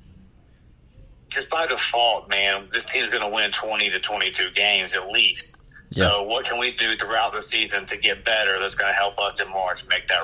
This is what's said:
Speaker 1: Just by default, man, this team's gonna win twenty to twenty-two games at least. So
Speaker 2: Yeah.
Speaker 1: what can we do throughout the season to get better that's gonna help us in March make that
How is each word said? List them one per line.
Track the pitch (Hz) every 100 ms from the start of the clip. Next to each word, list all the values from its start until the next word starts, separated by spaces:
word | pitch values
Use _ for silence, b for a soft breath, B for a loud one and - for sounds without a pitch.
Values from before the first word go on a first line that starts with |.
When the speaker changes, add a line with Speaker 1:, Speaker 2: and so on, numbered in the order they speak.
| - - - - - - - - - - - - -
Speaker 1:
Just | - -
by | 160 165
default, | 127 - 120 120 104 -
man, | 98 98 98 98
this | -
team's | - 131 113
gonna | 110 107
win | 110 104
twenty | - 110 110 101
to | 95
twenty-two | - 104 95 92 92
games | 101 101 98 92
at | 95 92
least. | 117 - - - - - B -
So | -
Speaker 2:
Yeah. | 95 101 101
Speaker 1:
what | 117
can | - 120
we | 123
do | 120 113 110
throughout | 110 110 113
the | 107
season | - 113 104 101 95
to | 104
get | - 123
better | - 110 104 95
that's | 98 -
gonna | 98
help | 98 101 98
us | 101 98
in | 98
March | 95 92 90 -
make | 92 -
that | 90